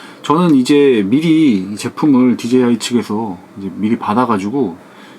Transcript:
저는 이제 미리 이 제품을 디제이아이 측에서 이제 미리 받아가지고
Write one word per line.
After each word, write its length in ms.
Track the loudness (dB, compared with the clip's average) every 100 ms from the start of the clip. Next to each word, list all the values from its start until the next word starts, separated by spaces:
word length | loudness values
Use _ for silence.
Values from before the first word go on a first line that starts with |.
| -18 -18
저는 320 | -2 0 4 2
이제 500 | 4 4 4 2 2
미리 460 | 0 2 2 2 0
이 180 | -2 -8
제품을 580 | -10 -2 2 4 2 0
디제이아이 440 | 0 2 2 0
측에서 580 | -2 -4 -2 -6 -8 -12 -16 -12
이제 140 | -12 -6
미리 220 | -4 -4
받아가지고 760 | -2 -2 0 -2 -4 -4 -4 -6 -20 -20 -20